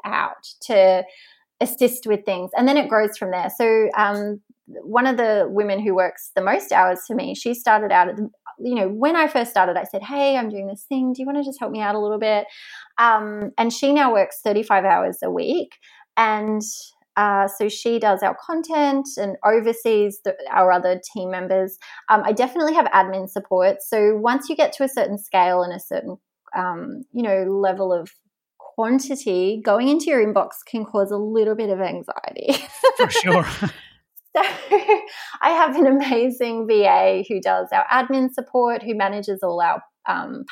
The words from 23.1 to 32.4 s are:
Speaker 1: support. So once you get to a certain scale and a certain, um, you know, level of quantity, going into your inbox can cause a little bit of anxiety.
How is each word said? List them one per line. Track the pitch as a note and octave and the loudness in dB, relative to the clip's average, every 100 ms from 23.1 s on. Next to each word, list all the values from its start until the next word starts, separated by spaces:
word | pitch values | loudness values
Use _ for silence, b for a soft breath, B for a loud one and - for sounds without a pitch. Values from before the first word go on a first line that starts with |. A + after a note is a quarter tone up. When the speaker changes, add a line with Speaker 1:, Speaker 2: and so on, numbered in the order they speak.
| F#3+ F#3+ | -2 -8
Speaker 1:
support. | G3 - F#3 F#3 G3 | -10 -2 2 2 0
So | - A3 G#3 G#3+ | -2 2 2 2
once | A#3 C4+ - | 0 -2 -2
you | D#4 | 0
get | D4+ | 0
to | - | 0
a | C4+ | -4
certain | C4 G3 G3+ | -2 -4 -4
scale | - F#3 F3+ F3+ | -2 2 2 2
and | F3+ | -2
a | F3+ | -6
certain, | - E3 - F#3+ _ _ _ | -8 -8 -8 -14 _ _ _
um, | - F3+ E3+ C#4+ - - | -6 -6 -6 -10 -14 -10
you | A#3+ | -4
know, | A3+ F#3+ | 0 0
level | F#3+ G3 G3 F#3+ F#3+ | 0 0 0 0 -2
of | F3 E3+ _ _ _ _ _ | -2 -4 _ _ _ _ _
quantity, | - - A3+ C4 C4+ C4+ G#3+ F3+ F#3 A3 | -12 -4 0 0 -2 -6 -2 0 0 0
going | A3 G#3 C4 | 0 2 2
into | D#4 D#4+ | 0 2
your | C4 G#3+ | 2 2
inbox | G3+ - - - | 0 -2 -8 -10
can | A3+ | -10
cause | G#3 G#3 G3 | -4 -2 -2
a | G3+ | -2
little | G#3+ A3 G#3+ | -2 0 0
bit | A3 G#3+ | 0 -2
of | F#3+ | -2
anxiety. | F3+ F3 - - - - | -4 -6 -10 -12 -12 -4